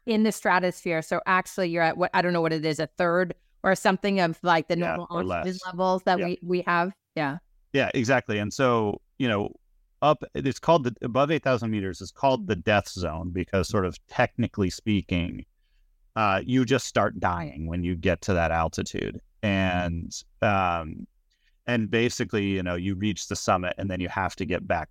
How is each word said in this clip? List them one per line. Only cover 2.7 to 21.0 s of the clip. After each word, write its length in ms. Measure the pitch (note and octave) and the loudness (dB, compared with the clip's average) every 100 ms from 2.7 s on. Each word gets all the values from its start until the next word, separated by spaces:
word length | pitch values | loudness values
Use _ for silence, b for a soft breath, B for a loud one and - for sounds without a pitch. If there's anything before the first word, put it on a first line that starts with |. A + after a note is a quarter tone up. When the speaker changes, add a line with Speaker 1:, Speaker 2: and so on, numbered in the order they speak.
| D#3 | -2
Speaker 1:
a 80 | D3+ - | -4 0
third 380 | F3 E3+ F3+ - _ _ | 2 2 0 -4 _ _
or 140 | F#3+ F#3+ | 0 2
something 440 | G#3+ F#3+ G#3 G3 | 2 2 0 2
of, 180 | E3+ D#3+ | 2 0
like, 280 | F3 E3 - | 2 2 2
the 80 | E3+ | 0
Speaker 2:
Yeah, 160 | E3+ D#3+ | 0 -4
Speaker 1:
normal 120 | E3+ | -6
Speaker 2:
or 80 | E3+ | -4
Speaker 1:
oxygen 320 | F#3 F3 F3+ | -2 -2 -4
Speaker 2:
less. 140 | F#3 F#3 | -6 -10
Speaker 1:
levels 340 | F3 F#3 F#3 G3+ | -2 0 2 2
that 120 | F3+ | 0
Speaker 2:
Yeah. 80 | F3 | 0
Speaker 1:
we, 140 | F3+ | -4
we 200 | E3+ F3+ F3 | -2 -2 2
have. 280 | F3 F3+ - _ - | 2 0 -4 _ -4
Yeah. 220 | C#3+ D3 - _ _ | -4 -4 -12 _ _
Speaker 2:
Yeah, 180 | C#3 A#2 | 0 2
exactly. 460 | C#3 A2+ B2+ - G#2 | 2 2 2 2 -2
And 120 | G#2 | -2
so, 500 | - C3 A#2 G#2+ - - _ | 0 2 4 2 -2 -10 _
you 80 | B2+ | 0
know, 240 | G#2 G#2 - _ _ _ _ | 0 -2 -8 _ _ _ _
up, 200 | D3 D3+ - D3 | 2 2 -2 -4
it's 240 | C3+ B2 | -4 -2
called 240 | - E3+ | 2 2
the, 120 | A#2+ G#2+ | 2 -4
above 300 | B2+ B2 C#3+ | -4 0 2
eight 120 | D#3 | 2
thousand 280 | C#3 B2+ A2+ | 2 0 0
meters 300 | G#2+ F#2+ F2 | -2 -4 -6
is 100 | F#2 | -12
called 340 | - C#3 C3 G2 | 0 2 2 0
the 100 | G2 | -2
death 320 | F#2+ G#2 - | 4 2 2
zone 440 | - E2+ D#2+ F2 | -4 -6 -4 -6
because 360 | F2 F2 F#2+ F2 | -6 -2 0 0
sort 160 | G#2+ | 0
of 140 | F#2 - _ | -2 -4 _
technically 640 | - A#2+ - A2 - F#2 | -2 -2 0 -4 0 -2
speaking, 760 | - - G#2 - F2 E2+ G1+ - _ _ _ _ _ _ A2 | -2 0 0 0 -2 -2 -6 -16 _ _ _ _ _ _ -2
uh, 240 | A2 F#2+ - | 2 2 2
you 200 | B2+ A#2+ | 2 4
just 200 | C3 - | 2 2
start 340 | - G#2 - | 0 0 0
dying 460 | F#2+ F2 D#2 C#2+ E2 | -2 -2 -6 -8 -6
when 180 | E2+ | -2
you 120 | F2 F2 | -2 0
get 260 | F#2 E2+ | 0 0
to 120 | - | 0
that 180 | F2+ E2 | 2 2
altitude. 680 | E2 E2 - - - G2+ - - _ | 2 0 -2 -6 -4 -6 -8 -14 _
And, 720 | G#2+ G2 F#2+ F2+ F2 E2+ F2 - - _ | 0 2 2 0 -2 -4 -8 -12 -16 _
um, 640 | A2 G2 F#2 E2+ D#2+ - | 2 2 2 0 -4 -12